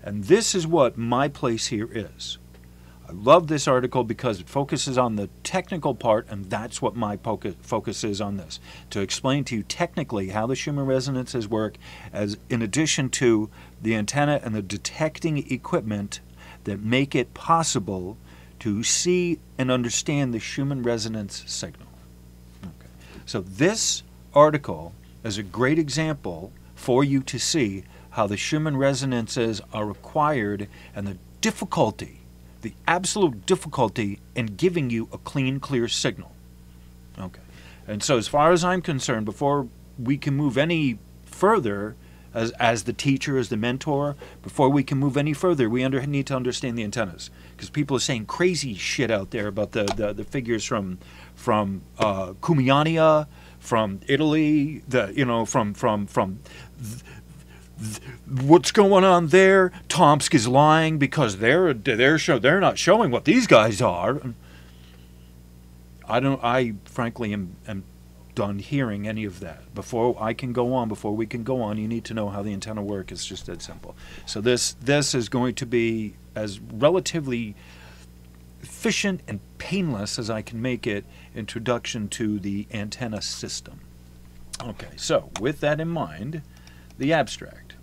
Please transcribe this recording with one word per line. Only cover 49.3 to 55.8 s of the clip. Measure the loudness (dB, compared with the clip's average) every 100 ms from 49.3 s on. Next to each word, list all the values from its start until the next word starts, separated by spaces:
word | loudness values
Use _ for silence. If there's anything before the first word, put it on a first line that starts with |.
| -4 -4
about | -2 -2
the, | 0 -2 0
the, | -4
the | -4
figures | -6 -6 -2 -2 0
from, | -2 -2 -8 -14 -20 -20 -8
from, | 0 2 2 -4 -10 0
uh, | 0 0 -4 -4
Cumiania, | 2 4 6 6 4 4 6 6 2 -12 -20 -20
from | 0 0 2 -4 0
Italy, | 2 4 4 4 4 2 -4 0
the, | 0 0 0
you | 0
know, | 2 0
from, | 0 0
from, | 0